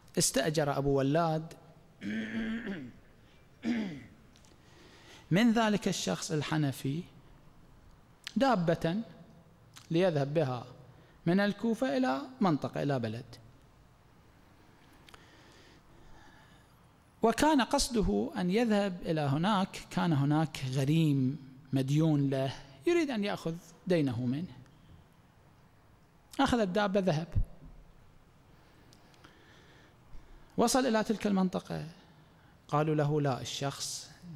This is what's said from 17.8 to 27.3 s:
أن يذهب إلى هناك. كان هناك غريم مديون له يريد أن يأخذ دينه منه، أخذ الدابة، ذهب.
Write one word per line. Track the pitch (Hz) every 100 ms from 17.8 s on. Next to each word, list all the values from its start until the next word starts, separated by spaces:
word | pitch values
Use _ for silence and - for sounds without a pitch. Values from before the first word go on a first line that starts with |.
| - 240 180 202 247 294
أن | 180
يذهب | 202 240 208 202 175
إلى | - 160
هناك. | 143 139 180 202 196 - -
كان | - 180
هناك | 143 139 151 151 - 131
غريم | 131 135 160 156 139 131 147 - - -
مديون | 135 131 147 160 147 139
له | 135 135 - - - -
يريد | 349 294
أن | 220
يأخذ | 202 180 165 170 - - -
دينه | 175 139 117 123
منه، | 139 180 - - - - - - - - - - - - _ - - _ _ - -
أخذ | 269 247
الدابة، | 196 196 202 202
ذهب. | 185 151 170